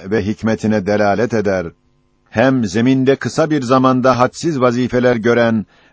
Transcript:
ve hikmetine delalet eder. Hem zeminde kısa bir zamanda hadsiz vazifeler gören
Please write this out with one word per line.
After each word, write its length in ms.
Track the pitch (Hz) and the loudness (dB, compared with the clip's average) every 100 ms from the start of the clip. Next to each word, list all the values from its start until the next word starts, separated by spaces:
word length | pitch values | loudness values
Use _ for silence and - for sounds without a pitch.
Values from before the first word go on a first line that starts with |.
| 92 | -4
ve 200 | 110 98 | -4 -2
hikmetine 600 | 107 110 110 110 107 95 | -4 -4 -2 0 -2 0
delalet 480 | 104 104 98 113 | 0 0 0 0
eder. 320 | 113 101 95 85 - _ _ _ _ _ | -2 -2 -2 -4 -12 _ _ _ _ _
Hem 360 | 110 131 131 110 | 0 2 2 -2
zeminde 500 | 101 123 135 131 135 | 0 0 2 2 0
kısa 340 | 123 - 156 | -2 -2 -2
bir 120 | 151 | -2
zamanda 580 | 120 131 131 127 127 120 | 0 2 2 2 2 2
hadsiz 420 | 123 - 160 147 | 0 -2 -6 0
vazifeler 540 | 123 120 123 123 123 120 | 0 0 -2 0 0 2
gören 500 | 110 117 117 110 95 _ _ | 2 2 2 0 -4 _ _